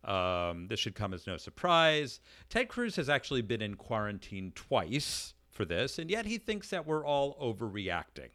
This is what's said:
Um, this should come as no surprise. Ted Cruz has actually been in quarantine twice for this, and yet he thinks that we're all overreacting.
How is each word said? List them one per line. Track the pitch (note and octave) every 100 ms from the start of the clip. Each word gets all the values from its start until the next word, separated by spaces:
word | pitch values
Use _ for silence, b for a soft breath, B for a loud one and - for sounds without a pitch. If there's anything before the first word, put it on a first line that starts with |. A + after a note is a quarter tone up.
| -
Um, | G2 F#2 F2+ F2 E2+ F2+
this | A2
should | A2 F#2+
come | G2+
as | F#2 -
no | F#2
surprise. | - - F3+ E3 D#3+ D3+ C#3 - B B B
Ted | A3 B3
Cruz | - A#3+ F3+
has | C#3+
actually | C#3+ - C3
been | G#2+ A#2
in | G#2+ G2+
quarantine | - A2 G#2 G#2 - G2 F#2+ -
twice | - B2+ E2+ C3+ - - - - _
for | - F#2
this, | E2+ C3+ -
and | D#3+
yet | G#3 G#3
he | A3+
thinks | - G#3+ -
that | F#3 D3+
we're | D#3 C#3+
all | C#3+ C#3 -
overreacting. | C3 G2+ A2+ G2+ F#2 F2 D2 - B1+